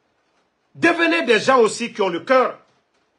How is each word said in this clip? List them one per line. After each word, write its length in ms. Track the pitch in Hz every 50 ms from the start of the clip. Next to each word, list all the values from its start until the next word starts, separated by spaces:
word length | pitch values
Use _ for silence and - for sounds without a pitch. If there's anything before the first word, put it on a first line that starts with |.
| _ _ _ _ _ _ _ _ _ _ _ _ _ _ _
Devenez 480 | 139 - 339 339 330 339 320 330 339 285
des 140 | 240 220 202
gens 220 | - 240 269 254
aussi 320 | 226 202 - - 233 226
qui 80 | - 208
ont 80 | 196 185
le 120 | 170 160
cœur. 380 | - - 262 262 233 - - - _ _ _ _ _ _ _ _ _ _ _